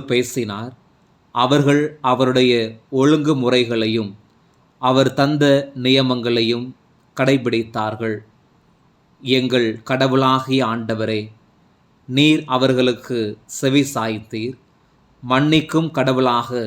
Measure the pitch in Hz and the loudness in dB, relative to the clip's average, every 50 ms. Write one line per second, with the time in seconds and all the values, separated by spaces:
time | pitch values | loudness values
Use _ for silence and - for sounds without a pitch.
0 | 131 135 123 123 123 123 - 131 117 107 101 101 117 127 - _ _ _ _ _ | 0 0 0 0 0 -2 -4 -6 -6 -6 -8 -10 -12 -12 -16 _ _ _ _ _
1 | _ _ _ _ _ _ _ 120 123 127 143 147 143 143 143 147 147 151 - - | _ _ _ _ _ _ _ -2 2 2 4 4 4 4 2 2 0 -2 -6 -6
2 | - 131 127 120 131 127 127 131 127 123 120 117 113 110 113 - _ _ 139 131 | -2 -2 0 2 2 2 4 4 4 4 4 2 0 -4 -6 -14 _ _ -2 2
3 | 135 143 156 151 143 147 156 135 123 120 127 127 123 113 120 113 110 107 110 117 | 2 4 4 2 2 0 0 0 0 2 2 2 0 0 -2 -2 -2 -2 -2 -2
4 | 107 98 98 - _ _ _ _ _ _ _ _ _ _ _ _ 127 127 127 135 | -4 -6 -10 -16 _ _ _ _ _ _ _ _ _ _ _ _ -2 0 2 4
5 | 135 127 127 - 139 139 151 147 147 143 139 139 139 - - 131 123 127 131 135 | 2 2 2 0 0 0 2 2 4 4 4 2 2 -4 -10 -4 0 2 4 4
6 | 135 127 127 123 113 120 120 120 117 113 117 120 123 127 127 - _ _ _ _ | 4 2 0 -2 -2 -2 0 0 0 0 0 -2 -4 -8 -12 -18 _ _ _ _
7 | _ _ _ - 131 135 139 131 117 120 120 113 113 110 - 117 107 107 107 107 | _ _ _ -2 0 0 0 0 0 -2 -2 -2 -4 -4 -6 -6 -6 -6 -6 -6
8 | 113 113 107 104 107 _ _ _ _ _ _ _ _ _ _ _ _ _ _ _ | -6 -6 -6 -6 -10 _ _ _ _ _ _ _ _ _ _ _ _ _ _ _
9 | _ _ _ _ - 113 131 131 127 127 123 127 120 110 110 113 - - 135 131 | _ _ _ _ -2 0 0 2 2 2 0 0 0 0 -2 -6 -6 -4 -2 0
10 | 135 135 127 135 135 131 131 131 127 - 131 131 127 113 113 120 117 113 113 107 | 0 2 2 2 2 2 2 0 0 0 0 0 0 0 -2 -6 -4 -6 -4 -4
11 | 110 107 110 107 107 107 - _ _ _ _ _ _ _ _ _ _ _ _ _ | -2 -2 -2 -4 -6 -8 -14 _ _ _ _ _ _ _ _ _ _ _ _ _
12 | _ - 127 135 147 156 156 151 151 135 127 127 131 131 131 127 127 123 120 113 | _ -4 0 2 4 4 4 2 0 -2 -2 0 2 2 2 2 2 0 0 -2
13 | - - 127 120 110 104 107 - _ _ - - - 135 131 143 139 139 - 120 | -6 -8 -6 -4 -4 -6 -6 -12 _ _ -12 -4 -2 0 2 2 0 0 -2 -4
14 | 113 113 110 104 110 - - 110 110 120 127 - _ _ _ _ _ _ _ _ | -4 -4 -6 -8 -10 -10 -10 -8 -8 -8 -10 -12 _ _ _ _ _ _ _ _
15 | _ _ _ _ - 123 127 131 143 151 156 156 151 156 - 160 165 156 143 - | _ _ _ _ -4 0 0 2 2 4 2 2 0 0 -2 -2 -2 -2 -2 -2
16 | 127 135 131 127 131 127 120 120 113 113 127 120 113 | 0 0 0 2 0 0 0 -2 -2 -4 -6 -6 -6